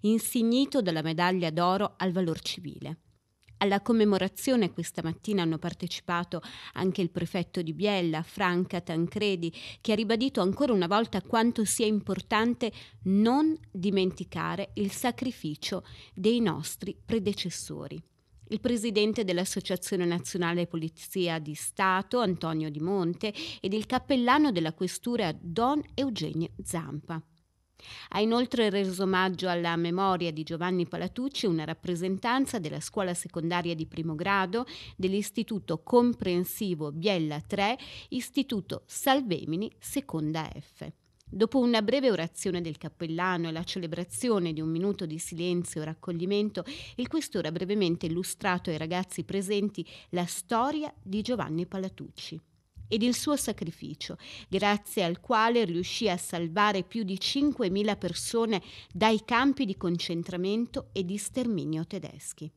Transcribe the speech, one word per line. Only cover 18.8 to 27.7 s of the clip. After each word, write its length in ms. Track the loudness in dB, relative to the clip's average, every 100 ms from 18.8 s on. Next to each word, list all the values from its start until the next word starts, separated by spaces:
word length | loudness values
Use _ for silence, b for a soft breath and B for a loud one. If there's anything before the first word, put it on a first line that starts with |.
| 2 4 4 2
dell'Associazione 800 | 0 0 0 -2 -2 -4 -2 0
Nazionale 640 | 2 0 -2 -2 0 0 -2
Polizia 720 | -4 -6 -10 -8 -2 0 -2
di 140 | -4
Stato, 680 | -8 -8 2 2 2 2 0
Antonio 500 | 2 0 -2 -2 -4
Di 120 | -4
Monte, 520 | 0 2 0 0 -6 -6 -12 B
ed 100 | -2
il 140 | -2 0
cappellano 680 | -2 2 2 6 6 6
della 220 | 4 0
Questura, 600 | -2 -4 -4 -2 0 0 -2
Don 420 | -4 0 2 2 -2
Eugenio 560 | -2 -2 -2 -4 -2 -4 -6
Zampa. 640 | -6 -6 -6 -10 -8 -10 -10 _ _ _ _